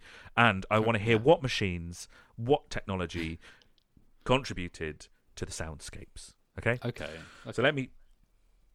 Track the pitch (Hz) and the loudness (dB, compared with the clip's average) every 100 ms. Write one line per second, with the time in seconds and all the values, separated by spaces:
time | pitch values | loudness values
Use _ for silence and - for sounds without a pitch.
0 | - - - - 117 95 - 107 110 113 | -14 -20 -8 4 4 4 2 2 4 2
1 | 104 113 120 175 135 - 101 90 85 85 | 4 4 8 6 4 0 0 -2 -6 -10
2 | - - - - 117 143 - - - 95 | -14 -20 -20 -8 0 0 0 -8 -4 -4
3 | 85 85 82 82 - - _ _ _ _ | -2 -4 -4 -6 -12 -20 _ _ _ _
4 | _ _ - 127 131 90 87 - 80 76 | _ _ 0 0 0 -8 -8 -6 -8 -8
5 | - _ _ - - - 82 73 - - | -18 _ _ -10 -10 -8 -10 -10 -12 -14
6 | - - - _ _ - 113 123 120 - | -16 -18 -20 _ _ -6 -2 -2 -4 -8
7 | 76 80 82 - - - 127 147 127 - | -10 -10 -16 -16 -10 0 0 0 -6 -12
8 | - _ _ _ _ _ _ | -20 _ _ _ _ _ _